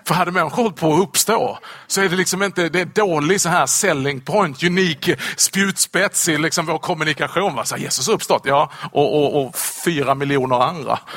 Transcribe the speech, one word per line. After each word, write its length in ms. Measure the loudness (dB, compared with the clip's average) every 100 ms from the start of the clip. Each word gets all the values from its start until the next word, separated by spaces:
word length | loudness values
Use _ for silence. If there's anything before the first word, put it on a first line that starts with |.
För 120 | 0
hade 160 | 2 2
människor 320 | 0 0 0
hållit 120 | -2
på 180 | 0 2
att 60 | 2
uppstå 600 | 2 0 2 0 0 -6 -14 -16 -6
så 140 | -2
är 80 | 0
det 60 |
liksom 280 | 0 0 0
inte, 260 | -2 0 0
det 120 | 0
är 40 |
dålig 560 | -2 0 2 2 2 2
så 80 | 2
här 160 | 2
selling 560 | 2 2 2 0 -2 -4
point, 420 | -2 0 0 0
unik 460 | 0 2 0 0 -2 -2 -2 -2
spjutspets 920 | 0 0 0 0 0 0 0 0 0
i 80 | 0
liksom 280 | 0 -2
vår 120 | -2 -2
kommunikation. 800 | -2 -2 -2 -2 -2 0 -2
Va? 100 | -2
Så 100 | -6
här, 60 | -6
"Jesus 240 | -4 -2 0
har 60 |
uppstått", 280 | 0 2 0
ja, 260 | 4 2 2 -4 -4
och, 240 | 0 2 2
och, 280 | 2 2
och 100 | -2
fyra 600 | -4 -8 -4 -2 0 0
miljoner 480 | 0 0 0 2 2
andra. 360 | 0 -2 -4 -4 -6